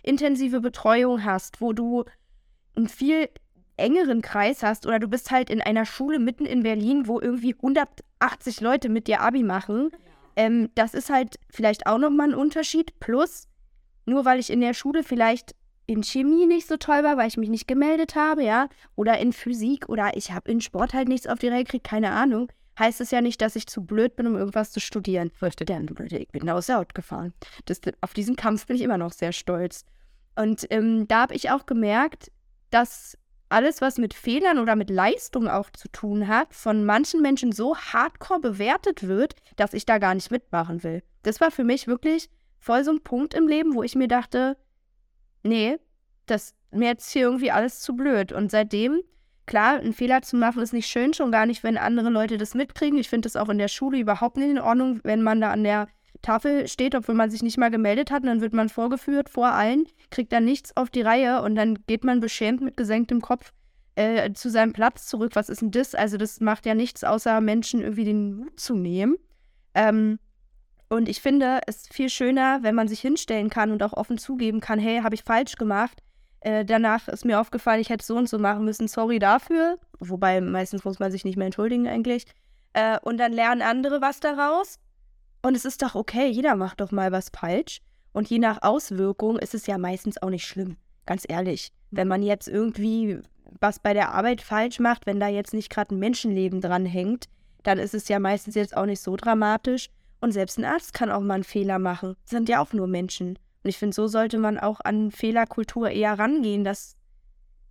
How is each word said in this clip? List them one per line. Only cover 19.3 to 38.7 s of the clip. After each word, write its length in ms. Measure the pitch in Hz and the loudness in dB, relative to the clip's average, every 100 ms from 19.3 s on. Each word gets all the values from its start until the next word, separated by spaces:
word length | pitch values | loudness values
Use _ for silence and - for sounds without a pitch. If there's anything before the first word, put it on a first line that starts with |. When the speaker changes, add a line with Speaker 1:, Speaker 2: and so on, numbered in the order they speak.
Speaker 1:
Physik 560 | 240 - 240 220 277 - | 0 -4 -2 -2 -2 -2
oder 260 | 220 208 - | -2 -2 -2
ich 160 | - | -6
hab 160 | 180 - | -8 -2
in 140 | 226 | -2
Sport 320 | - 180 240 | -2 -2 -2
halt 140 | 262 254 | 0 0
nichts 200 | 254 - | -2 -2
auf 120 | 233 | -2
die 100 | 247 | 0
Reihe 160 | 247 254 | 0 -2
gekriegt, 200 | 247 - | -4 -4
keine 260 | 214 214 | -2 0
Ahnung, 400 | 208 269 220 240 - _ - | 2 2 2 -2 -10 _ 0
heißt 220 | 226 226 | 0 0
es 100 | 240 | -2
ja 100 | 247 | 0
nicht, 200 | 240 233 | 0 0
dass 140 | 220 220 | -2 -2
ich 120 | - | -8
zu 180 | - 170 | -10 -4
blöd 300 | 214 247 - | 0 0 0
bin, 100 | 233 | -2
um 80 | 208 | -2
irgendwas 360 | 196 214 214 | -2 -2 -4
zu 80 | - | -4
studieren. 520 | - 220 185 185 170 - | -6 -6 -2 -2 -2 -4
Speaker 2:
Richtig. 260 | 175 - 160 | -4 -4 -6
Speaker 1:
Denn, 200 | 170 156 | -6 -6
Leute, 300 | - 160 165 | -8 -8 -8
ich 120 | - | -8
bin 160 | 143 165 | -6 -2
da 80 | |
aus 140 | 170 175 | -2 0
der 100 | 240 | 0
Haut 180 | 175 - | -2 -8
gefahren. 380 | - - 175 - - - - | -10 -8 -10 -12 -20 -12 -8
Das, 160 | 180 - - | -6 -6 -8
auf 120 | - | -8
diesen 220 | - 208 262 | -4 -4 -2
Kampf 300 | 220 214 - | 0 -2 -2
bin 120 | 247 | -2
ich 40 | |
immer 160 | 247 190 | 0 -2
noch 140 | 170 | -4
sehr 220 | - 170 | -4 -6
stolz. 500 | 175 - 175 175 - - - - _ _ - | -4 -4 -2 -4 -8 -20 -20 -20 _ _ -4
Und, 300 | 220 220 - | -2 -2 -2
ähm, 380 | 220 226 226 214 | 0 2 2 2
da 140 | 220 | 2
hab 80 | 262 | 2
ich 200 | - - | 0 -2
auch 140 | 277 - | -2 0
gemerkt, 680 | 233 214 214 302 - - _ _ _ _ | 0 2 2 0 -2 -20 _ _ _ _
dass 460 | 233 247 - - - _ _ - | 2 2 -2 -20 -20 _ _ 0
alles, 320 | 220 269 311 | 4 4 2
was 180 | 262 254 | -2 0
mit 160 | 220 - | -4 -4
Fehlern 420 | - 247 381 311 | -2 2 2 2
oder 180 | 233 214 | 2 2
mit 140 | 202 | 0
Leistung 580 | 185 196 453 - 262 226 | 2 2 2 -2 -2 0
auch 220 | - 202 | -2 -4
zu 180 | - - | -10 -18
tun 380 | - 214 208 202 | -10 -4 -2 0
hat, 280 | 220 311 - | 0 0 -4
von 300 | 226 214 208 | 0 2 4
manchen 360 | 214 302 330 | 2 2 2
Menschen 300 | 285 269 247 | 2 2 0
so 260 | 202 240 311 | 0 -2 -2
hardcore 600 | - 226 294 - - 359 | -2 0 0 -2 -4 -2
bewertet 680 | 262 196 208 | -2 -2 0